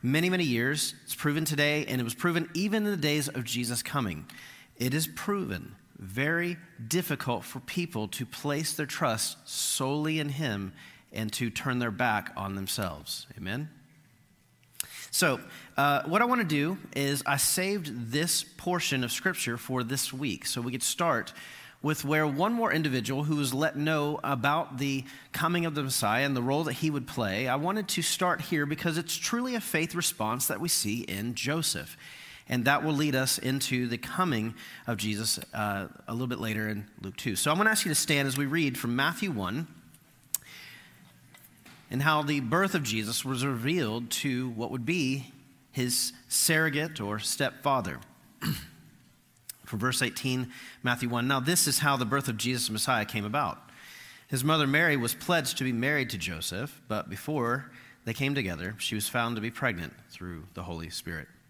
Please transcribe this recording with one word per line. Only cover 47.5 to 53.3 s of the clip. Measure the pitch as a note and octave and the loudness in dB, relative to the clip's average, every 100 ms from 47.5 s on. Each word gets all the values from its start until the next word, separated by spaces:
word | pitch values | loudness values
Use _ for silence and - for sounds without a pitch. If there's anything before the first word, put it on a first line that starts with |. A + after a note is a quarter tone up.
| - D3 C3+ F#2 C2 | 0 2 2 0 -6
<clears throat> | - - - - - - - - - - - _ _ _ - - | -12 -20 -20 -6 -4 -4 -6 -18 -20 -20 -20 _ _ _ -18 -18
From | - G#2+ | -8 0
verse | B2 B2 | 0 2
eighteen, | B2+ - C3 B2+ B2 - - - | 0 0 0 0 -2 -8 -16 -4
Matthew | B2 B2 A#2+ | 0 0 2
one, | A#2+ B2 | 2 2
"Now | C#3 | 2
this | B2+ F3 - | 2 4 4
is | C3 | 4
how | D3 C#3 | 4 4
the | |
birth | A2 C#3 C3 | 2 2 0
of | A2 | -2
Jesus | A#2 B2+ A#2 | -2 0 -2
Messiah | G#2+ - A#2+ | -2 2 2
came | G#2 A2 | 2 -2
about. | G#2 | -2